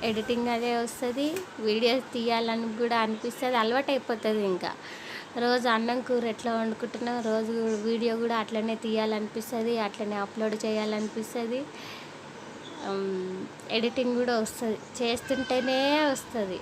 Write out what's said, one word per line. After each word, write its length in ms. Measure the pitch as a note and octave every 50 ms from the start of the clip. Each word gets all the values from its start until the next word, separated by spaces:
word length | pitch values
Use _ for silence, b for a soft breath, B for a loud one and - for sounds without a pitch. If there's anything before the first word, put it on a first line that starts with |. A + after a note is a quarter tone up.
| - A3+
ఎడిటింగ్ 420 | A3 G#3+ G#3+ - A#3+ A#3 A#3+ A#3+ A#3+
అదే 160 | A#3 A#3 A#3+ A#3+ A#3 A#3
వస్తది, 460 | A#3 - - - A#3+ B3 C4 C#4+ D4+ D#4+ F#4+ F#4 - - - A3 A3
వీడియోస్ 380 | G#3 A3 A#3 A#3 A#3 C4 B3 - -
తీయాలని 520 | B3 A3+ A#3 A#3 A3+ A3+ A3+ A3+ A3+ A3+ A3+ A3 A3
కూడా 180 | A#3+ A#3 A#3 A#3 A3
అనిపిస్తది, 520 | A3 A3 G#3+ - A#3+ A#3 - - B3+ B3+ A#3+ A3
అలవాటు 280 | A3 A3+ C4 C#4 C#4+ C#4+
అయిపోతది. 480 | C4 - - B3 A3 - A3 G#3+ G#3+ G#3 G3 F#3
ఇంకా 200 | F3 E3+ - - - B B B B B B B B B B - B3+ A#3
రోజు 220 | A#3+ B3 B3 A#3 B3 A#3
అన్నం 240 | A3 A3+ A#3 A#3+ B3+ B3 -
కూర 180 | B3+ A#3+ A#3 A#3 G#3+
ఎట్లా 180 | - - A#3 A3+ A3+
వండుకుంటున్నా, 540 | A3+ A3 A3 - - A3+ - A3+ A#3+ A#3+ A#3+ B3 A#3 A3+
రోజు 220 | A3 A3 A3 A3 A#3 A3+ A3+ A3+ A3 G#3+ G#3 A3+
వీడియో 260 | A3+ A#3 A3 A#3 A3+ A3+ A#3
కూడా 140 | A#3 A#3 A3+ G#3+
అట్లనే 320 | G#3 A3+ A3 G#3+ A3+ A3+ A3 -
తీయాలనిపిస్తది, 880 | A3+ A3 A3 A3 G#3+ A3 G#3+ G#3+ G#3 - A#3 A3 - - A#3 A3+ A3+ A#3 A3+ G#3+ G3+
అట్లనే 300 | G#3 - A3 G#3 G#3 G3+ G3+
అప్‌లోడ్ 320 | G3+ - A3 A3 A3 G#3+ G#3+ -
చేయాలనిపిస్తది. 960 | A3 A3 G#3+ G#3+ G#3+ G#3+ G#3+ G#3+ G#3 - A#3 A3 A3 - B3 A#3 A3+ A#3 B3+ C#4+ D#4 B B B B B B B B B B B - - - - - - - - - - - G3 G3
ఉమ్, 440 | G3 G3 G3 G3 F#3+ F#3 F#3 F#3 F#3 F#3+ G3 - - - - - -
ఎడిటింగ్ 400 | A3+ A3+ A#3+ A#3 C4 B3+ B3 A#3+ A#3+
కూడా 140 | B3 A#3+ A#3+ A3+ A3
వస్తది, 340 | A3 - - B3 A3+ G#3+ - - - - -
చేస్తుంటేనే 800 | B3 A#3 A#3 B3 - - C4+ C4 C4 B3+ C4 B3+ B3 B3+ C4 C4 C4+ C#4 D4 D4+ D4+ D4 C4+
వస్తది. 440 | A#3+ - - - A#3+ G#3 F#3+ F#3 E3